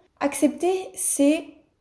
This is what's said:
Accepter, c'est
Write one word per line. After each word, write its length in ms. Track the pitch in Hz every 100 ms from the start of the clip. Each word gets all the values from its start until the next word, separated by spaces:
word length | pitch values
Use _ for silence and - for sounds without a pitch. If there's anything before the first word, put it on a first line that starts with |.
| _ -
Accepter, 520 | 285 - 294 - 349 381 370
c'est 500 | - - - 285 320 - - _ _